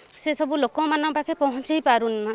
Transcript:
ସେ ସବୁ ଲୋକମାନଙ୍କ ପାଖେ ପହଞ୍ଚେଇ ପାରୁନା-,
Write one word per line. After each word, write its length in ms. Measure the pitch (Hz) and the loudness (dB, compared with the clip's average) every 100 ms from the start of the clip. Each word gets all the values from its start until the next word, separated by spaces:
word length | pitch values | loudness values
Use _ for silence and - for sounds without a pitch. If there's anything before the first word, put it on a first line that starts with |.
| - - | -20 -6
ସେ 120 | 302 | -4
ସବୁ 200 | 302 294 302 | -2 0 0
ଲୋକମାନଙ୍କ 560 | 349 - 311 302 302 | 0 0 0 0 0
ପାଖେ 180 | 302 294 320 | -2 -4 0
ପହଞ୍ଚେଇ 420 | 277 254 262 311 277 | 0 0 -2 0 4
ପାରୁନା-, 480 | 233 226 220 214 | 4 2 -2 -4